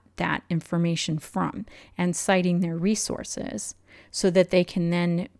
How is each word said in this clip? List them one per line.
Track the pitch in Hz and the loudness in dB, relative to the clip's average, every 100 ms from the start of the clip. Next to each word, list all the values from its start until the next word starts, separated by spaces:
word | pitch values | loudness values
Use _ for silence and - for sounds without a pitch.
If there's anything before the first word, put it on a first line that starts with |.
| _ - | _ -6
that | 170 156 - | -2 -2 -2
information | 165 - 170 170 165 - 156 | -4 0 0 2 0 -2 -4
from | - 185 - - 214 - - - | -4 -4 -2 -4 -12 -16 -14 -4
and | 180 | -2
citing | 170 - 190 180 175 | 0 2 2 4 2
their | 170 165 | 0 0
resources, | 185 214 - - - - - 208 - - _ - - | 0 0 -2 -6 -8 -8 -8 -8 -10 -14 _ -20 -14
so | - 196 | -2 2
that | 180 175 | 4 4
they | 180 | 4
can | 180 185 170 | 2 0 0
then | 175 175 170 - _ | 2 2 0 -2 _